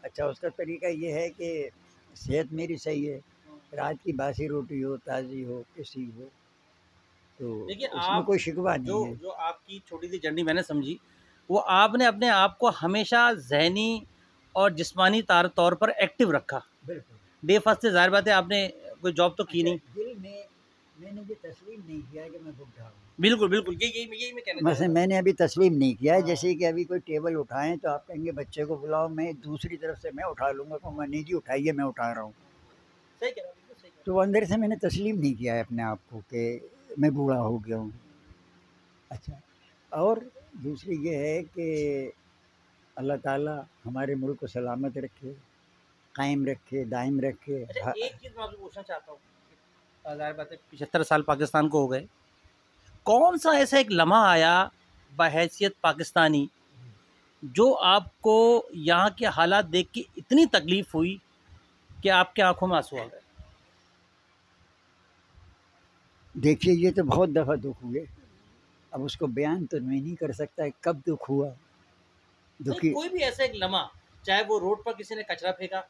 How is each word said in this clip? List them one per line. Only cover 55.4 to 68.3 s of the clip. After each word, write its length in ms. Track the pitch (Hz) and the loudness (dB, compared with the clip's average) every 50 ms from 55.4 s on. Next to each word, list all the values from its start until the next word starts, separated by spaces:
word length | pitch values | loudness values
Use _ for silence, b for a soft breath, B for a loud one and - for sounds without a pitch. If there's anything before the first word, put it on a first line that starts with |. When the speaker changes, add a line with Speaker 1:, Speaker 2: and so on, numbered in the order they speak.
| 170 165 - - - 202 196 _ - | 0 0 0 -2 -2 -2 -2 _ 0
Speaker 2:
पाकिस्तानी, 640 | 165 143 151 165 - - 175 160 156 151 143 143 139 _ _ _ _ _ - - - - _ _ _ _ _ _ _ _ _ - | 0 2 0 -6 0 4 4 6 6 6 4 0 -2 _ _ _ _ _ -20 -20 -20 -20 _ _ _ _ _ _ _ _ _ -16
जो 280 | 135 123 170 233 269 | -4 2 6 6 6
आपको 920 | - - - 180 190 208 175 - _ _ - 220 220 220 226 233 240 233 - - - | 6 4 4 4 4 4 2 -2 _ _ 2 4 6 6 8 6 6 4 2 -4 -12
यहाँ 340 | 175 151 165 170 175 196 214 - - | -4 2 4 4 4 4 2 0 0
के 60 | 233 | -2
हालात 380 | 202 - - 165 170 190 208 202 | -2 2 2 2 4 4 2 2
देख 220 | 160 160 180 170 - - | 2 0 0 0 0 -8
के 120 | 240 - _ _ | -12 -12 _ _
इतनी 280 | - - _ 254 302 330 | -20 -2 _ 6 6 6
तकलीफ 460 | - - 190 147 160 185 202 190 - - | 6 4 0 2 2 0 0 0 -2 -2
हुई 240 | 156 160 180 196 196 _ _ _ _ _ _ - - _ _ _ _ _ _ - - - | -2 -2 -2 -4 -8 _ _ _ _ _ _ -20 -20 _ _ _ _ _ _ -18 -2 0
कि 60 | 196 | 4
आपके 300 | 190 180 185 - _ - | 4 4 4 2 _ 2
आंखों 260 | 196 185 180 - 185 | 4 4 4 2 0
में 80 | 185 180 | 0 0
आंसू 200 | 156 135 - 139 | 0 -2 -2 -8
आ 60 | 127 113 | -10 -10
गए? 180 | 113 - - _ _ _ - - - _ _ _ _ _ _ _ _ _ _ _ _ _ _ _ _ _ _ _ _ _ _ _ _ _ _ _ _ _ _ _ _ _ _ _ _ _ - - - _ _ _ _ _ _ _ _ _ _ _ _ _ _ _ _ - | -10 -14 -20 _ _ _ -20 -20 -20 _ _ _ _ _ _ _ _ _ _ _ _ _ _ _ _ _ _ _ _ _ _ _ _ _ _ _ _ _ _ _ _ _ _ _ _ _ -20 -20 -20 _ _ _ _ _ _ _ _ _ _ _ _ _ _ _ _ -8
Speaker 1:
देखिए, 380 | - 120 147 151 - - 180 175 | 2 4 4 4 6 4 4 4
ये 160 | 170 175 185 | 6 4 2
तो 120 | - 196 170 | 2 2 2
बहुत 240 | 135 123 160 185 170 | 2 4 4 4 4
दफ़ा 260 | 139 160 151 127 151 | 4 0 2 2 -2
दुख 260 | 123 104 139 123 - 127 | -2 -2 -8 -10 -10 -10
हुए, 220 | 120 120 147 165 135 - - - _ | -8 -6 -8 -8 -10 -20 -20 -20 _